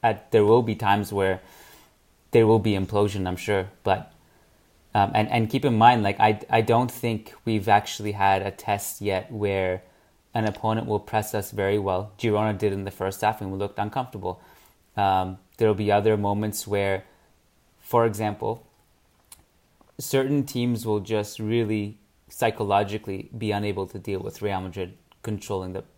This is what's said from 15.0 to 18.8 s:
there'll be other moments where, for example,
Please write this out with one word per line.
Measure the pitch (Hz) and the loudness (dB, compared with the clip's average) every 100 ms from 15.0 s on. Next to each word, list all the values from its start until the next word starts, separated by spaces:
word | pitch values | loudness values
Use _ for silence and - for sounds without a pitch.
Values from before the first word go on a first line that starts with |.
| 98 95 92 95 _ - | 2 2 0 -6 _ 0
there'll | 110 | 2
be | 101 104 | 2 2
other | 101 104 107 | 4 4 2
moments | 101 101 107 101 - | 0 -2 -2 -6 -4
where, | 101 98 95 - _ _ _ _ _ _ _ | -2 0 -2 -6 _ _ _ _ _ _ _
for | - 120 117 | -2 2 2
example, | 101 107 104 110 120 _ _ | 0 -4 -4 -6 -8 _ _